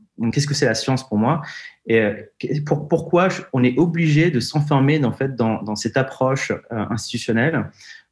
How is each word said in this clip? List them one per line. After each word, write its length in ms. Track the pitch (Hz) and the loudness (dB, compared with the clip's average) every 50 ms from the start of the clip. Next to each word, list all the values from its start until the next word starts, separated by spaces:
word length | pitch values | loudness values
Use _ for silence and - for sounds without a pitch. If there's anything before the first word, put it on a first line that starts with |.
| _ _ _ - | _ _ _ -4
Donc, 160 | 113 113 - | -2 -2 0
qu'est-ce 100 | 147 147 | 0 0
que 80 | 147 143 | 0 0
c'est 140 | - 139 120 | 0 2 0
la 80 | 110 | 0
science 340 | - - - 131 127 - - | 0 -2 -2 -2 -2 -2 -2
pour 80 | 110 104 | 0 0
moi ? 240 | 110 127 160 156 143 - - - - - - _ - - | 2 2 0 -2 -4 -8 -14 -16 -18 -20 -20 _ -2 0
Et, 120 | 113 113 | 2 2
euh, 140 | 110 104 - - - - _ - - 123 135 151 147 - | 2 2 -2 -4 -10 -18 _ -8 -6 -4 -4 -2 -2 -2
pour-, 200 | 156 143 - - | -2 -2 -2 0
pourquoi 400 | 170 156 160 - - 175 185 190 | -2 -2 0 2 2 2 2 2
je, 120 | 185 - - - - | 0 -2 -8 -4 0
on 100 | 131 123 | 2 2
est 140 | 123 123 - | 2 4 2
obligé 500 | 165 170 160 165 170 156 147 151 165 180 | 2 2 2 2 2 4 4 4 4 4
de 100 | 151 120 | 2 0
s'enfermer, 640 | 110 - - 156 147 147 151 135 135 139 151 156 139 | -2 -2 -2 0 0 2 2 4 4 4 2 2 2
en 80 | 113 | 0
fait, 240 | 104 - 135 135 131 | 0 -2 -4 -4 -2
dans, 280 | 117 117 113 110 - 104 | 0 0 0 0 -2 -4
dans 120 | 104 107 | -6 -6
cette 220 | 107 - 117 - 135 | -4 -4 -2 0 0
approche, 540 | 127 - - - 127 131 135 135 - - | -2 -2 -2 -2 0 0 0 0 -2 -4
euh, 340 | 95 82 - - 117 110 101 101 | -6 -6 -8 -8 -6 -6 -4 -4
institutionnelle 800 | 120 110 - - - 117 - - 110 113 123 160 165 127 104 - - - - - - - _ _ | -4 -6 -6 -6 -8 -6 -2 0 0 2 2 2 0 -2 -4 -6 -10 -18 -20 -20 -20 -20 _ _